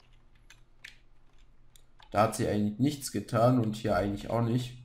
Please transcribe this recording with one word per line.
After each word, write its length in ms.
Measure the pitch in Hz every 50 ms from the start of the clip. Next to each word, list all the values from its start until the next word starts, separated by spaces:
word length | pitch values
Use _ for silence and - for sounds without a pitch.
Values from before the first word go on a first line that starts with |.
| _ _ - - - - - - - - - - - - - - - - - - - - - - - - - - - - - - - - - - - - - - - -
Da 120 | - 101 107
hat 120 | 110 -
sie 120 | - 107 78
eigentlich 320 | 95 104 104 104 104 -
nichts 320 | 127 147 143 - - -
getan 480 | - 104 98 - 123 113 117 127 131 123
und 160 | 110 107 104
hier 200 | - - 110 98
eigentlich 340 | 90 101 101 101 101 - -
auch 120 | - 117
nicht. 360 | 117 113 117 123 123 - - -